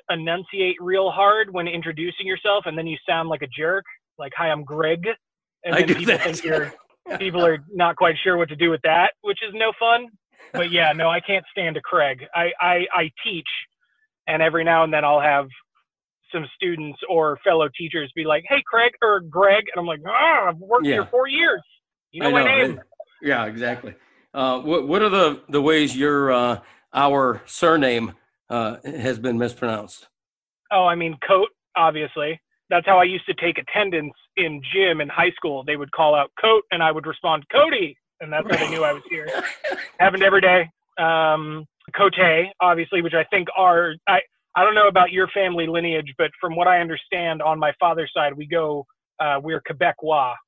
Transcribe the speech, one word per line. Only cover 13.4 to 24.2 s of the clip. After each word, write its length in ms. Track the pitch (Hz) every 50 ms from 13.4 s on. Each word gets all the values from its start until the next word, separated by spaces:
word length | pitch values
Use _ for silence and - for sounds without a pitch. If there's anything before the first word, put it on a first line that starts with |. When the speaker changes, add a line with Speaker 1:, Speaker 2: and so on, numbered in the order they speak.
| - - - - - - _ _ _ _ _ _ _ _ _ _ _
Speaker 1:
and 140 | 160 156 156
every 240 | 160 165 156 165 160
now 180 | 170 165 165 165
and 80 | 160 156
then 120 | 151 147
I'll 160 | 147 147 147
have 260 | 147 151 139 143 139 131 - - _ _ _ _ _ _ _ _ _ _ _ _ _ _ -
some 120 | 165 147 127 -
students 440 | - 190 175 170 156 151 147 135 - - 175
or 280 | 190 160 156 151 143 - -
fellow 240 | 202 170 160 151 143 -
teachers 340 | - 170 156 175 160 143 131 -
be 100 | 165 156
like, 180 | 156 151 160 170 202
"Hey, 120 | 277 277 -
Craig," 260 | - 226 226 233 240 - -
or 200 | 233 214 208 190
Greg, 420 | 170 160 143 180 202 196 196 214 208 - -
and 60 | 180
I'm 60 | 175
like, 160 | 170 160 147 156
"Ah, 440 | 190 226 254 302 330 311 254 196 180
I've 80 | 165
worked 280 | 165 190 196 233 247 -
Speaker 2:
Yeah. 100 | 143 123
Speaker 1:
here 100 | 107 -
four 220 | - - 247 262
years. 340 | 269 269 320 339 320 220 175 - _ _ _ _ _ _ _ _ _
You 100 | - 165 -
know 60 | -
Speaker 2:
I 20 |
Speaker 1:
my 120 | - 143 135
Speaker 2:
know. 240 | 254 269 - -
Speaker 1:
name." 120 | - - - - _ _ - - _ _ _
Speaker 2:
Yeah, 240 | - 143 135 120 110
exactly. 500 | 107 110 113 123 120 123 120 - 107 95 _ _ _ _ _